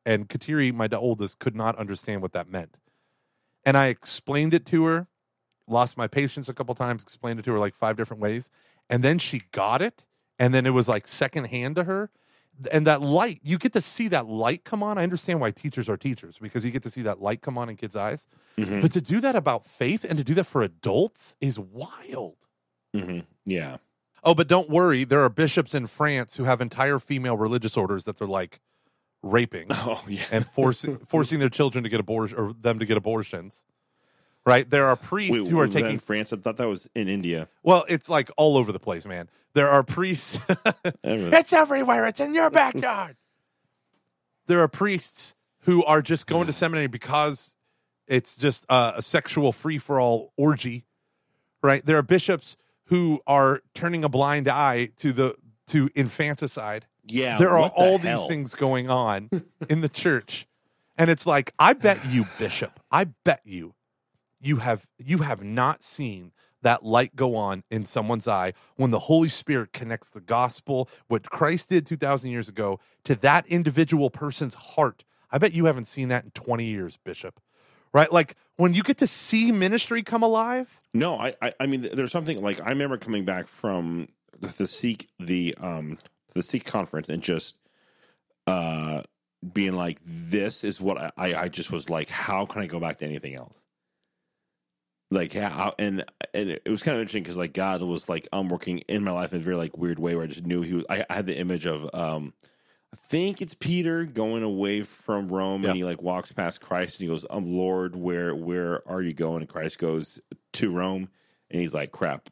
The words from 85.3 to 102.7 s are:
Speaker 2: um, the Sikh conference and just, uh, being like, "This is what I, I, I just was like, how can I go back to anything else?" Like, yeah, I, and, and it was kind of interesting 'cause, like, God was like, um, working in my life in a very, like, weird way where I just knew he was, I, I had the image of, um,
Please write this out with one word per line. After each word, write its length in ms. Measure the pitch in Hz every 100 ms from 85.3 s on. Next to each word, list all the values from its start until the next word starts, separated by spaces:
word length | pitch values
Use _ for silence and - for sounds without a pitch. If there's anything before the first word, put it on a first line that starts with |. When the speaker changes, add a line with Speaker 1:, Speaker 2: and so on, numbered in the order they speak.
| 90 87 -
Speaker 2:
um, 360 | 90 82 76 80 - _ _
the 80 | -
Sikh 220 | - 127 -
conference 420 | 110 87 78 78
and 140 | 80
just, 340 | - 82 - - _ _ _ _ _ _ _ _ -
uh, 560 | 92 82 80 78 78 - _ _ _ 90
being 220 | 101 95
like, 260 | 92 87 73
"This 600 | 85 82 82 101 101 -
is 160 | 104 92
what 180 | 95 -
I, 140 | 80 -
I, 180 | 92 82
I 60 | 90
just 220 | - 82
was 180 | 87 76
like, 200 | 82 76
how 340 | - - 98
can 160 | 98 104
I 60 | 92
go 140 | 87
back 180 | 82 -
to 60 |
anything 300 | 76 73 69 65
else?" 260 | 62 _ _ _ _ _ _ _ _ _ _ _ _ _ _ _ _
Like, 220 | 95 85
yeah, 200 | 98 101
I, 180 | 76 98 -
and, 260 | 104 95 - _ -
and 160 | - 101
it 180 | 80 -
was 140 | 107
kind 140 | - 127
of 40 |
interesting 220 | 107 110
'cause, 140 | 85 87
like, 160 | 85
God 280 | 82 95 92
was 260 | 90 85 -
like, 180 | 82 -
um, 160 | 98 95
working 300 | 90 - 87 -
in 160 | 104
my 80 | 101
life 200 | 90 90
in 80 | 90
a 40 |
very, 120 | 80 90
like, 200 | 82 -
weird 240 | 87 82
way 160 | 85 85
where 80 |
I 20 | 80
just 180 | 73
knew 180 | 85 87
he 120 | 82
was, 100 | 87 -
I, 140 | 95 -
I 60 |
had 120 | 92 95
the 120 | 82
image 260 | 90 87
of, 240 | 85 78 78
um, 400 | 82 82 78 73 - _ _ _